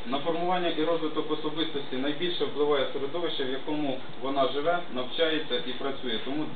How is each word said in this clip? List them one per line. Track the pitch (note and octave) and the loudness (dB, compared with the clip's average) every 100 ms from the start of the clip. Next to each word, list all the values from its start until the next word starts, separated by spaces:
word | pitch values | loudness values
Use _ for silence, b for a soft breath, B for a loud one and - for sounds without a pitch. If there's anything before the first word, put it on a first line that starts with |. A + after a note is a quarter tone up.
| A#2 | -2
На | C#3 | 0
формування | E3 E3 F3+ F#3 E3+ | 0 0 2 2 2
і | D3+ | 2
розвиток | D#3 E3 D#3 D#3 D3 | 2 2 2 0 0
особистості | D3+ D3+ D3+ D#3 C#3 C3+ C3 | -2 -2 -2 -2 -2 -2 -2
найбільше | C#3 D3 F3 - C#3 | -2 0 -2 0 -2
впливає | C#3 D3 C#3+ B2+ | 2 2 4 2
середовище, | C#3 C#3 E3+ E3 - | -2 -2 -2 -2 -2
в | C3 | -2
якому | C3 - D3+ C#3 B2 - - | -2 -2 0 0 -2 -4 -4
вона | C3 C#3+ B2+ | -2 2 2
живе, | C#3 D#3 F#3+ G#2 | 2 2 0 0
навчається | B2 B2 - D#3+ D3+ C#3 B2 | -2 -2 2 2 2 0 0
і | B2 | -2
працює. | B2 C3+ - B2+ A2 A#2 | -2 -2 -2 -2 -2 -2
Тому | D3 D3+ | -2 -2